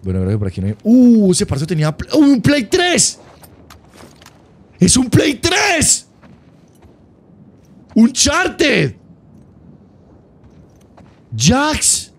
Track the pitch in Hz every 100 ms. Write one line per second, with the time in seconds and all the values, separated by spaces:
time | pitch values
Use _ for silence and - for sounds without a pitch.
0 | 92 92 92 107 98 95 95 107 208 254
1 | 247 226 196 175 202 135 156 165 151 156
2 | - - 285 269 247 294 202 349 359 294
3 | - - - - - - - - - -
4 | - - - - - - - - 180 262
5 | 254 302 311 254 - 381 415 330 233 -
6 | - _ - - _ _ _ _ - _
7 | _ _ _ - - - _ - - -
8 | 233 277 285 311 370 - 294 214 139 -
9 | - - - - - - - - - _
10 | _ - _ _ - - - _ _ -
11 | - _ _ 110 135 254 302 294 - -
12 | -